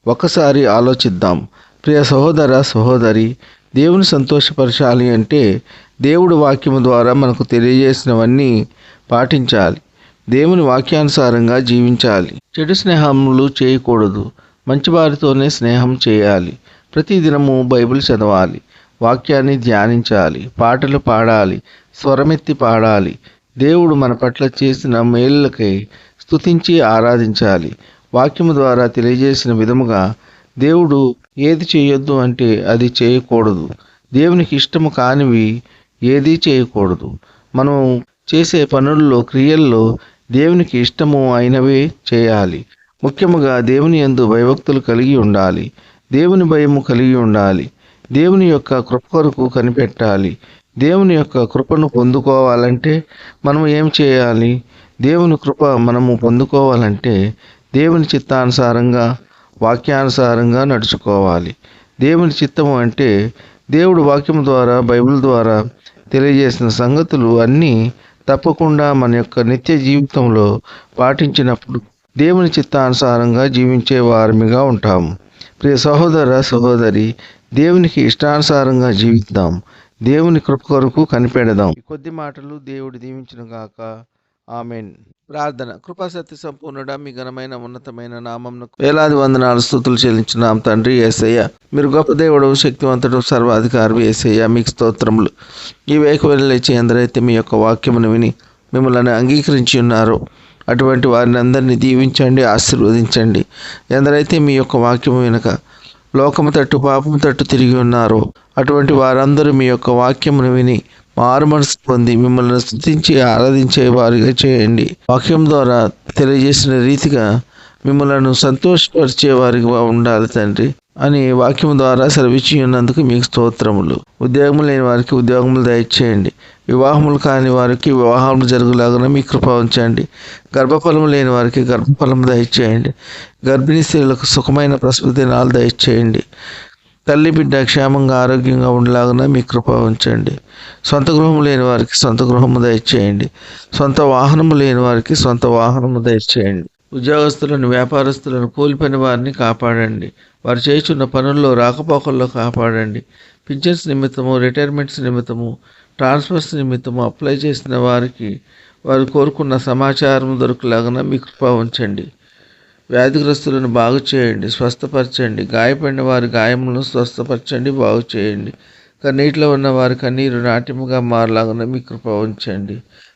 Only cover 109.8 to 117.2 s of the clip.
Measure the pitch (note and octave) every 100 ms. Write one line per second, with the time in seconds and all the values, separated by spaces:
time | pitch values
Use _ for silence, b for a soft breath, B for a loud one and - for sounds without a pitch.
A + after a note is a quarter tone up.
109.8 | - A#2+ B2 C3+ D#3 C#3+ B2+ B2+ B2 A#2
110.8 | - b b - A#2+ C3+ D3+ D3+ C#3 -
111.8 | - B2 A#2+ A#2 B2 B2+ B2 B2 - -
112.8 | E3 D#3 D#3+ C#3+ B2 A2+ C3 C3+ B2+ C#3+
113.8 | B2+ A#2+ A#2 A#2+ A#2 B2 C#3 B2+ G#2+ A#2
114.8 | - - - B2+ - D#3+ D3+ D3 B2 A#2+
115.8 | G#2+ - - - C#3 C#3 C3+ C#3 C#3 B2+
116.8 | B2 C#3 D3+ C3+